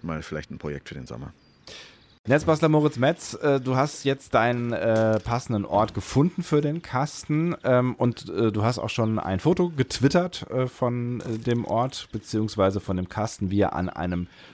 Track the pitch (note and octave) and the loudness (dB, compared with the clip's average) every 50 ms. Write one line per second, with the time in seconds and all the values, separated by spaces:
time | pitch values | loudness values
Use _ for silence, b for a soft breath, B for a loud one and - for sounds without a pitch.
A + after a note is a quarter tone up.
0 | - E2+ D#2+ D#2 E2 - D#2 D#2 - - - - - D2+ D2 C#2 - - C#2+ C#2 | -8 -6 -6 -6 -6 -8 -8 -8 -8 -8 -12 -10 -8 -8 -8 -8 -10 -12 -14 -12
1 | C2 - A#1+ A#1+ C#2 D2 - _ _ _ _ _ - B B B B B B B | -12 -12 -12 -12 -12 -14 -16 _ _ _ _ _ -20 B B B B B B B
2 | B B B B - - C3 D3+ - E3 D#3 D3 E3 D#3 D#3 D3+ D3+ D3+ D3 A#2 | B B B B -2 2 2 2 4 4 2 4 4 4 4 6 4 4 2 2
3 | B2+ C#3+ E3+ - - - - - - D3 C#3 C3+ B2+ B2+ C3 B2+ C#3 D3+ - - | 2 2 2 0 -4 -10 -8 -2 2 2 2 2 2 0 0 2 0 0 -2 -4
4 | - C#3 C3+ C3+ - - - A#2 A2+ B2 B2 A#2+ A#2+ A#2+ A#2 - - A2+ A2 A2 | -2 -2 -2 -2 -2 0 2 2 4 4 2 0 -2 -2 -2 0 2 2 4 4
5 | A2 A2 A2 G#2+ - - A#2+ A#2+ - - A#2+ G#2 G2 - E2 G2+ A2 A2 - G#2 | 4 4 2 2 0 0 -2 -2 -2 -2 -2 -2 -2 0 2 2 2 2 0 -4
6 | - - - C3 D3 F3+ - - E3+ - D#3 D3 D3+ D3 D3+ E3+ - - - B2+ | -6 0 2 2 2 2 2 -2 -4 0 2 2 2 2 -2 -4 -6 -4 -4 -2
7 | C#3 C#3+ - - - - D3+ D3+ E3 F3 E3+ - - C3 B2+ B2 B2 B2+ A#2+ - | -2 -4 -6 -8 -6 -2 0 0 0 0 -2 -2 0 2 4 4 4 2 0 0
8 | - B2 A#2 - - F#2 E2 F#2 A#2 A2 G#2 G#2+ G#2 A#2 A#2+ - - G#2 - - | 0 0 0 -2 -6 -8 -2 0 2 2 2 2 0 0 0 0 -2 -4 -2 0
9 | A2+ A2 A2 A2 - - F#2+ F#2 - D3+ F3+ - F3+ F3 E3 C#3 D3+ - - - | 0 0 0 -2 -2 -2 -2 0 2 2 2 2 2 0 0 -2 -2 -2 0 2
10 | A#2+ C#3 - F3 F3+ F3 - - - - - C3 C3 B2 - - B2+ A#2+ A#2+ B2 | 4 4 6 4 2 2 -2 -8 -10 -6 -2 -2 -2 -2 -2 -2 -2 -2 0 -2
11 | A#2+ A#2+ B2 A2+ - - A2+ A2 A2+ B2 A#2+ A#2+ A2 - G2+ A2+ B2 C3 - - | -2 -4 -4 -6 -6 -6 -6 -4 0 0 0 0 0 0 0 0 0 0 -2 -8
12 | - - - A2 - - - A2 G#2+ G#2 - G#2 G2 G2 G2 G2+ - - F#2+ F2+ | -12 -8 -10 -10 -8 -4 -2 0 0 0 2 2 2 4 2 0 -2 -2 -2 -2
13 | F2+ - - G#2+ G#2 A2 - - G2+ F#2 G2 G2+ G2 - - - F#2 F#2 - - | -4 -4 -4 -4 -4 -4 -4 -4 -4 0 2 2 2 2 2 -2 -4 -4 -4 -4
14 | E2+ F2+ F2+ F2 F2 - B B B B | -4 -2 -2 -2 -4 -6 B B B B